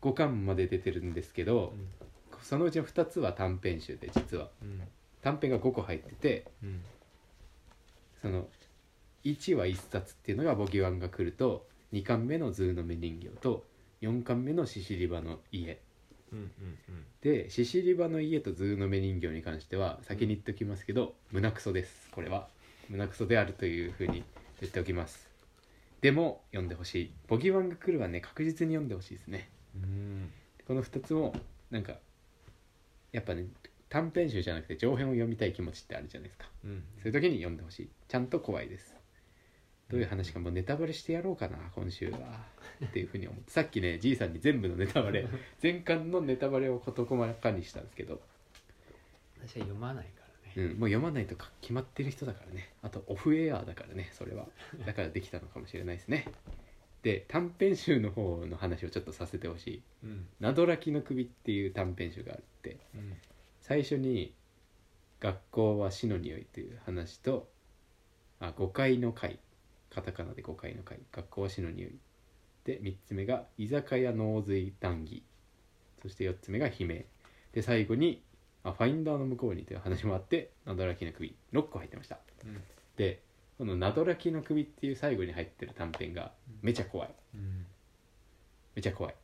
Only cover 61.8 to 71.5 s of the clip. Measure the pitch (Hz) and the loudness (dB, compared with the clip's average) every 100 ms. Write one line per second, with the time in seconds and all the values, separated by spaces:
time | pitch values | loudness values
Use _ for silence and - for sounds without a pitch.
61.8 | 92 90 87 90 - - - - - - | -2 0 -4 -6 -10 -12 -14 -14 -12 -12
62.8 | - - 101 90 - - - - - 143 | -16 -12 -10 -12 -14 -20 -20 -20 0 2
63.8 | 139 139 131 123 - - _ _ _ _ | 4 2 2 2 0 -8 _ _ _ _
64.8 | _ _ _ _ 104 95 - - 107 104 | _ _ _ _ -2 -2 -2 4 4 6
65.8 | 98 95 117 98 80 78 - - 90 117 | 2 0 0 0 0 -6 -10 -10 -10 -10
66.8 | - 90 82 - - 131 - _ _ - | -6 -4 -6 -4 -2 -2 -2 _ _ -20
67.8 | _ _ _ _ _ _ 90 80 95 95 | _ _ _ _ _ _ -10 -2 0 4
68.8 | 135 127 120 113 78 - _ _ _ - | 6 6 4 0 -4 -6 _ _ _ -20
69.8 | _ - 95 95 87 - - 87 82 80 | _ -6 -6 -6 -6 -8 -10 -8 -8 -10
70.8 | 95 - - - 90 - 98 | -12 -14 -12 -12 -10 -4 -2